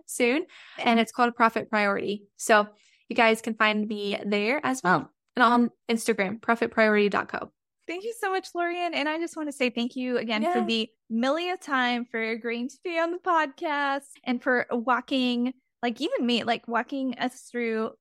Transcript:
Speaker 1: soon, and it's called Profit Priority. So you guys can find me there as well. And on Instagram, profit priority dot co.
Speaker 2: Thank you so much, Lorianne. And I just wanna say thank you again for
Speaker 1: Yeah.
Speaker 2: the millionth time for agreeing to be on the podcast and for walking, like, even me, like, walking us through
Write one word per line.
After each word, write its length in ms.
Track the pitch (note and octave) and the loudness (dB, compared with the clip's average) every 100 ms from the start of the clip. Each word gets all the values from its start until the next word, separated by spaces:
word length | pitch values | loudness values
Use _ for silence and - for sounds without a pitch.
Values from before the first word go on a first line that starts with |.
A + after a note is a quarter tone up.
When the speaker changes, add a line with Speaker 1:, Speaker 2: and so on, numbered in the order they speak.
| - | -4
Speaker 1:
soon, 400 | - A#3+ C#4+ F#4 - - - | 0 2 2 -2 -12 -20 -4
and 220 | - A3+ | 2 4
it's 100 | A3 | 2
called 240 | - A#3+ | 2 0
Profit 340 | A#3+ A3+ - - | 4 2 2 -2
Priority. 580 | G#3+ G3+ G3 - G#3 - - | 0 2 0 -2 -6 -10 -4
So 320 | - G#3+ G#3 - _ _ - | 6 6 6 -4 _ _ -4
you 80 | A#3 | 4
guys 240 | A3+ A3 | 4 4
can 140 | A3+ | 0
find 340 | A3 G#3+ G#3+ G#3+ | 0 2 2 -2
me 320 | G#3 G3+ - | -4 -4 -4
there 360 | G3+ G#3 G#3+ C#4+ | -2 0 0 0
as 180 | B3+ C4 | -2 0
well. 260 | F3 E3 - _ _ | 2 2 0 _ _
And 80 | - | 2
on 280 | A#3 A#3+ A#3 - - | 4 6 2 -2 -4
Instagram, 500 | A3+ - G#3 F#3+ A3 | -2 0 0 -2 -2
profit 300 | - A#3 A3+ | 0 0 0
priority 380 | - A3 G#3 G#3 | 2 4 4 4
dot 180 | G3+ - | 0 -2
co. 240 | - - _ _ _ - | -6 -10 _ _ _ -12
Speaker 2:
Thank 160 | E4+ | -10
you 100 | A4 A4 | -10 -6
so 100 | G4 | -4
much, 220 | F#4+ F#4 | -4 -4
Lorianne. 420 | F4 F4 F4 F4 | -4 -4 -2 -4
And 140 | D#4+ D4+ | -2 -4
I 100 | D#4 | -4
just 180 | E4 D#4+ | -6 -8
wanna 140 | D4+ | -8
say 200 | - B3 | -2 -2
thank 260 | A#3 A#3+ B3+ | -2 -6 -4
you 220 | B3+ A#3+ | -4 -2
again 240 | A3+ G#3+ | -2 -2
for 160 | D#4 F4+ | 0 0
Speaker 1:
Yeah. 60 | |
Speaker 2:
the 260 | G#3+ A3+ A3 _ - | 0 -2 -4 _ -6
millionth 480 | A3+ C4 D#4 F4+ F4+ | -2 0 0 -2 -6
time 460 | - C4+ A#3+ A#3+ | -4 0 0 -2
for 180 | A#3+ A3+ | -4 -4
agreeing 460 | A3 A#3 A#3 A#3 B3 | -4 -4 -6 -6 -8
to 80 | - | -10
be 120 | F#4 E4 | -6 -2
on 100 | E4+ | -2
the 80 | F4+ | -2
podcast 880 | F#4+ D#4+ D4+ - E4+ C#4+ C#4 C#4 - - | 0 0 0 -4 -4 -2 -2 -2 -6 -10
and 180 | - B3 | -4 -2
for 260 | C#4 B3 - | 0 0 0
walking, 840 | B3 A3+ B3 - C4+ B3 A#3+ B3 - _ _ | -2 0 -2 0 0 0 0 -2 -6 _ _
like, 180 | B3 A3+ | -4 -4
even 240 | E4 C5 | -4 -2
me, 200 | A#3+ A#3 | 0 0
like, 240 | - A#3 - | 0 -4 -2
walking 500 | A3+ A#3+ C#4 C4 - | -4 -4 -4 -4 -4
us 300 | B3+ - - | -6 -6 -10
through 440 | A#3+ A#3 A3 A3 - | -6 -2 -2 -4 -6